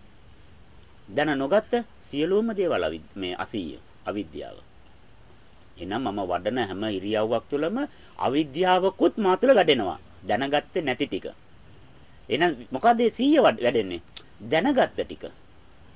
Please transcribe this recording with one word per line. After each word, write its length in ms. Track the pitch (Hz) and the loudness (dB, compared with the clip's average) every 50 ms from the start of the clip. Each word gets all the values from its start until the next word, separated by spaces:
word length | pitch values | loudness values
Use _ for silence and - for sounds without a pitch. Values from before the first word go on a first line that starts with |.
| - - - - - - - - - - - - - - - - - - - - - | -20 -20 -20 -20 -20 -20 -20 -20 -20 -20 -20 -20 -20 -20 -20 -20 -20 -20 -20 -20 -18
දැන 260 | - 95 135 147 156 143 | -6 -4 -2 0 0 0
නොගත්ත 400 | 135 135 139 196 214 214 - 247 240 226 - - | -2 0 2 2 0 2 0 -2 -4 -4 -6 -14
සියලුම 500 | - - - - 143 156 175 196 214 226 226 | -20 -16 -8 -4 -2 0 0 0 0 0 0
දේවල් 320 | 214 196 185 160 123 95 85 | -2 -2 0 0 0 0 0
අවි-, 180 | 80 82 80 78 - | -2 -4 -6 -12 -14
මේ 240 | - 98 92 90 90 | -10 -8 -6 -6 -6
අසීය, 440 | - 95 - - 104 87 73 64 - - - - - | -6 -8 -6 -6 -6 -6 -6 -10 -14 -18 -20 -20 -10
අවිද්‍යාව. 560 | - 90 95 104 95 76 73 73 69 55 50 - - - - - - - - - - - - - - - - - - - - - - - - | -8 -6 -6 -6 -6 -8 -10 -14 -14 -14 -16 -18 -20 -20 -20 -20 -20 -20 -20 -20 -20 -20 -20 -20 -20 -20 -20 -20 -20 -20 -20 -20 -20 -20 -16
එහෙනම් 300 | 98 87 92 104 127 131 | -12 -8 -6 -6 -4 -4
මම 160 | 107 98 104 | -4 -4 -4
වඩන 380 | 95 90 87 87 90 107 120 127 | -2 -2 -4 -2 -2 -2 -2 -2
හැම 240 | 113 98 92 95 110 110 | -4 -4 -4 -4 -4 -4
ඉරියව්වක් 540 | 101 92 92 104 107 107 107 110 120 113 - | -4 -4 -4 -2 -2 0 0 0 -2 -2 -2
තුළම 320 | - 143 143 156 170 214 262 294 - - - - - - | -4 -4 -4 -2 -2 -4 -4 -6 -8 -10 -16 -20 -18 -6
අවිද්‍යාවකුත් 1000 | - 95 117 135 151 160 139 127 165 185 180 185 180 185 190 - - 320 339 - | -4 -2 0 0 0 -2 -2 -2 0 2 2 4 4 2 0 2 2 0 0 2
මා 200 | 240 208 185 185 | 0 0 0 2
තුළ 180 | - - 269 269 | 4 4 4 6
වැඩෙනවා. 440 | 202 175 160 135 117 101 87 78 - - - - - | 6 6 4 4 2 0 -4 -6 -8 -14 -20 -20 -10
දැනගත්තේ 600 | - 95 107 117 139 139 143 147 - - - 185 | -4 -2 -2 -2 0 0 -2 -2 -2 -4 -4 -4
නැති 240 | 160 131 127 - 143 | -2 -2 -2 -2 -4
ටික. 200 | - 98 87 - - - - - - - - - - - - - - - - - - - - - | -4 -4 -6 -8 -10 -14 -16 -20 -20 -20 -20 -20 -20 -20 -20 -20 -20 -20 -20 -20 -20 -20 -20 -6
එහෙනම් 260 | - 143 143 175 175 139 117 120 | -2 0 2 2 2 2 -2 -6
මොකද 280 | - 127 131 - 233 240 | -8 -4 2 4 4 4
මේ 160 | 226 247 220 | 4 2 2
සීය 280 | - - 254 285 311 294 | 2 2 2 4 6 6
වඩ-, 240 | 214 147 117 110 120 | 6 6 4 2 2
වැඩෙන්නේ? 380 | - - 117 98 92 87 85 - - - - - - - - | 2 2 2 0 -2 -6 -10 -12 -16 -20 -20 -20 -20 -18 -16
දැනගත්ත 520 | 101 117 147 160 196 285 277 254 180 - - | -4 -2 0 2 2 2 2 2 2 2 0
ටික. 280 | - - - 78 - - - - - - - - - - - - - - - - | -4 -6 -6 -8 -12 -12 -14 -16 -18 -20 -20 -20 -20 -20 -20 -20 -20 -20 -20 -20